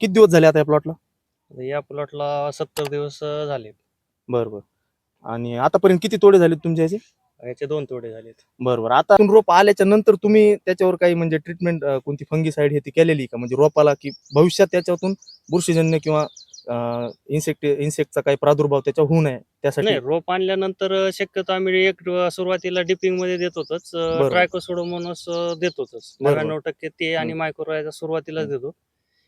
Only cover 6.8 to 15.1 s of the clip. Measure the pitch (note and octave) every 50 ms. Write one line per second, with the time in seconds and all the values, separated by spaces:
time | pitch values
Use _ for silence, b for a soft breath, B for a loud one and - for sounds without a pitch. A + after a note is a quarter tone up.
6.8 | E3 D#3+ F#3+ A3 - _ _ _ _ _ _ _ - B2 B2 - D3 C3+ D3+ D3+
7.8 | C#3+ - B2+ B2 A#2 A2+ A2 A2+ A2 A2+ A2+ _ _ _ _ - B2 B2+ B2 A2+
8.8 | A2 A2+ B2 C#3 - - G3+ G3 G#3+ G3 G3+ A3 G#3 - E3+ F3+ G3+ G#3 G3+ -
9.8 | G3 G3 G#3 A3 G3+ - G#3 F#3 - G#3 G#3+ G#3+ G#3+ G#3 G#3 - - F#3 F#3 F#3
10.8 | F#3+ F#3 F3+ E3+ F3+ F3 F3 E3+ E3 E3 D#3+ D#3 D3 E3+ E3+ F3 F3+ F3 E3+ D#3+
11.8 | C#3 C#3+ C3+ C3 - D3 C#3+ C#3+ D3 - D#3 D#3+ D#3+ D#3 D3 - D3 C#3+ C#3+ D3
12.8 | - C#3+ - D#3+ E3 E3 D#3+ C#3+ C3 A#2 - A#2 B2 A#2+ B2+ C3 D3 D#3 - D3+
13.8 | D3 D3+ C#3+ - - C#3 - _ _ _ C3+ D3 E3 F3+ - - G3 F3+ - F3+
14.8 | E3 - F3 E3+ - F#3